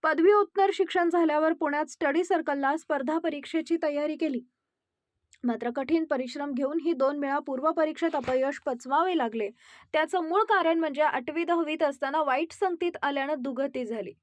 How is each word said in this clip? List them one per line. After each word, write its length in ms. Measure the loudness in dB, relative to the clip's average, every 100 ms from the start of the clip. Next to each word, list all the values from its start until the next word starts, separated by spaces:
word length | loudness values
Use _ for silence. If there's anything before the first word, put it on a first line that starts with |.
पदव्युत्तर 640 | 0 4 6 6 4 2 2
शिक्षण 360 | 2 0 2 2
झाल्यावर 440 | 4 4 4 2
पुण्यात 320 | 0 -2 -2 -4
स्टडी 380 | -2 0 2
सर्कलला 540 | 2 0 0 -2 0 -2
स्पर्धा 400 | -2 -2 0 -2
परीक्षेची 600 | -2 -6 -4 -4 -2 -2
तयारी 320 | 0 -2 -4 -2
केली. 240 | -2 -4 -8 _ _ _ _ _ _ _ _ _
मात्र 260 | -4 -4 -4 -6
कठीण 300 | 0 0 0
परिश्रम 460 | -2 -4 -6 -6
घेऊनही 420 | -4 -2 -2 -2
दोन 260 | 0 0 0
वेळा 200 | -2 -2
पूर्व 320 | -4 -2 0
परीक्षेत 440 | 0 -2 0 -2 -2
अपयश 460 | 0 0 0 -2 -6
पचवावे 520 | -6 -2 0 2 0
लागले. 320 | -2 -2 -6 -8 -20 -20 -4
त्याचं 300 | -2 0 0
मूळ 180 | 2 2
कारण 380 | 4 4 4 2
म्हणजे, 220 | 0 2
आठवी 420 | 0 0 -4 -4
दहावीत 400 | 0 0 0 0
असताना 400 | 0 0 -2 0
वाईट 280 | 2 0 -2
संगतीत 400 | -2 -2 0 -4 -2
आल्यानं 320 | -4 -2 -2 -2
दुगती 460 | -4 -2 -4 -4 -6
झाली. 260 | -6 -8 -12